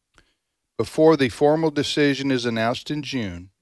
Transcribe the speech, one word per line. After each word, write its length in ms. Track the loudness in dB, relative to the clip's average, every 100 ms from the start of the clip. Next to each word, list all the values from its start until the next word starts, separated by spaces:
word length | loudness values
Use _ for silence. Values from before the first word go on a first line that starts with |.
| _ _ _ _ _ _ _ -8
before 400 | -6 4 4 6
the 120 | 2
formal 420 | 2 2 2 0
decision 600 | -2 -2 0 2 2 0
is 140 | -2 -2
announced 460 | -2 -2 -4 -6
in 100 | -8
June 480 | -6 -6 -6 -10 -16 _